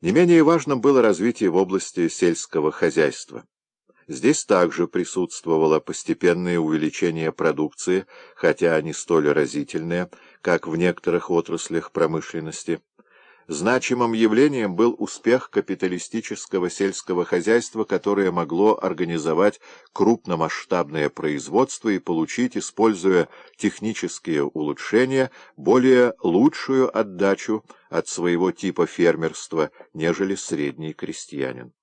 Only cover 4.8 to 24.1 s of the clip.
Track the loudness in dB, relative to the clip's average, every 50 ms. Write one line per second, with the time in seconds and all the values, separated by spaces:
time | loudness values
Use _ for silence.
4.8 | -2 -2 0 -4 -4 -4 -2 -4 -4 -4 -6 -10 -4 0 2 2 4 4 4 2
5.8 | 0 -4 -12 -12 -4 -6 -6 0 2 2 2 2 0 -2 -2 0 0 0 0 0
6.8 | -2 -2 -4 -2 -2 -2 -2 -2 -4 -4 -4 -2 -2 -2 0 0 -4 -4 -4 -8
7.8 | -4 -2 -2 -2 -2 _ -20 -20 -20 -20 -16 -2 0 0 0 2 0 2 2 0
8.8 | -2 -4 -8 -10 -4 0 2 2 4 4 2 2 0 0 -2 -6 -8 -6 -6 -8
9.8 | -6 -4 -4 -4 -4 -6 -10 _ _ _ _ _ _ 0 0 0 0 -4 -4 0
10.8 | 0 0 0 -2 -4 -2 -2 -2 -2 0 0 0 0 -2 -6 -8 -8 -4 -6 -6
11.8 | -6 -4 _ -2 0 0 0 -4 -6 -6 -10 -10 -10 -10 -12 -12 -6 -6 -6 -6
12.8 | _ _ _ _ _ _ _ _ _ _ _ _ _ _ -8 -4 -2 0 0 0
13.8 | 0 -2 -2 0 0 0 2 2 2 4 4 4 4 4 2 0 -2 -4 0 2
14.8 | 2 2 2 -2 -6 -8 -8 -4 _ 2 2 2 0 -2 -4 -4 -2 -2 -6 -4
15.8 | -4 -4 -4 -4 -8 -8 -8 -8 -8 -8 -12 -12 -12 -6 -4 -2 -2 -2 -4 -2
16.8 | -4 -4 -4 -4 -6 -4 -2 -2 -2 0 0 -2 2 4 2 2 2 0 -6 -6
17.8 | -4 -2 -2 -2 0 0 0 2 2 0 0 -2 -4 -2 0 2 4 4 4 2
18.8 | 0 -4 -2 -2 -4 -4 -4 -4 -2 -2 0 2 2 2 2 -2 _ -20 -20 -20
19.8 | _ _ _ 0 2 2 2 0 _ -6 -4 -2 -2 -4 -4 -8 -6 _ -2 -2
20.8 | -2 -2 -2 -2 -2 -2 -4 -4 -4 -4 -4 -4 -8 -2 0 0 0 0 -2 -6
21.8 | _ -2 -2 -2 -2 -4 -2 -2 -2 -4 -2 -4 -4 -4 -4 -6 -10 -10 -2 0
22.8 | 2 2 2 2 0 2 2 2 2 0 -6 -20 -20 -20 _ _ -4 -4 -4 -2
23.8 | -8 -8 -6 -6 -6 -8